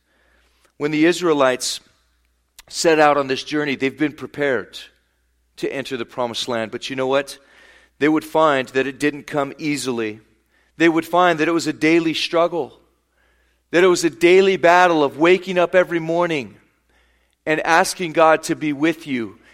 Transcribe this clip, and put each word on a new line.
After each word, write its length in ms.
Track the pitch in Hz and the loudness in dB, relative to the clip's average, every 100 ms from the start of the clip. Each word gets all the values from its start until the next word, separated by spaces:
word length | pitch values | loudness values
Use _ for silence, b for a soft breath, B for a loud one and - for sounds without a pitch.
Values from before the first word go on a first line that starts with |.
| _ _ _ _ _ _ _ - | _ _ _ _ _ _ _ -8
When 140 | 147 | -4
the 140 | 151 165 | 0 0
Israelites 720 | 170 175 147 131 127 - - _ _ _ _ _ _ _ - - | 2 0 2 2 0 -6 -10 _ _ _ _ _ _ _ -20 -14
set 320 | - 170 156 | -2 2 4
out 180 | 147 143 | 4 2
on 100 | 135 | 0
this 160 | 131 | -6
journey, 320 | - 151 147 123 | -4 -4 -4 -2
they've 220 | 135 131 | -4 -2
been 160 | 147 | -6
prepared 640 | 151 131 - 143 117 87 - - _ _ _ _ _ _ - | -6 -14 -6 -2 -4 -6 -16 -20 _ _ _ _ _ _ -10
to 140 | 170 | -8
enter 260 | 135 123 127 | -8 -8 -10
the 80 | 113 | -10
promised 420 | - 120 107 - | -6 -6 -6 -6
land. 240 | 117 107 | -6 -6
But 180 | 123 - | -10 -10
you 60 | 131 | -6
know 120 | 131 | -2
what? 300 | 139 139 - b b b b b - | -2 -4 -12 b b b b b -2
They 100 | 147 | 0
would 160 | 156 151 | 0 0
find 420 | 160 156 135 120 | 0 2 2 -2
that 180 | 131 135 | -4 -4
it 120 | 131 | -4
didn't 280 | 147 143 - | -4 -4 -8
come 260 | 147 139 - | -6 -6 -6
easily. 640 | 156 147 127 117 110 113 _ _ _ _ _ - | -6 -6 -6 -6 -6 -10 _ _ _ _ _ 0
They 120 | 170 | 2
would 160 | 160 160 | 2 0
find 340 | 175 180 156 | 2 2 2
that 80 | 156 | -2
it 60 | |
was 140 | 170 143 | -2 -4
a 60 | |
daily 400 | 139 156 165 160 | -2 2 2 0
struggle, 640 | 143 - 165 170 165 120 - _ _ _ _ _ _ _ _ _ | -4 -4 -2 -2 -4 -10 -14 _ _ _ _ _ _ _ _ _
that 120 | 160 | 2
it 40 | 185 | 4
was 160 | 175 | 4
a 60 | 165 | -2
daily 480 | 131 175 185 196 185 | 2 4 6 4 4
battle 460 | 170 175 180 160 | 6 6 6 2
of 140 | 139 135 | -2 2
waking 400 | 170 190 185 180 | 2 2 0 -2
up 180 | 170 185 | 2 2
every 240 | 165 170 | 0 -2
morning 580 | 160 170 175 151 104 107 _ _ _ _ _ _ _ _ 160 | -4 -2 -2 -4 -8 -16 _ _ _ _ _ _ _ _ -4
and 140 | 156 | -4
asking 520 | - 165 190 - 170 | 0 0 0 -4 -4
God 300 | 156 160 156 | 2 4 4
to 120 | - 139 | 0 -6
be 180 | 151 | -4
with 320 | 139 160 160 147 | -2 -2 -4 -6
you 340 | 123 104 - b | -6 -8 -14 b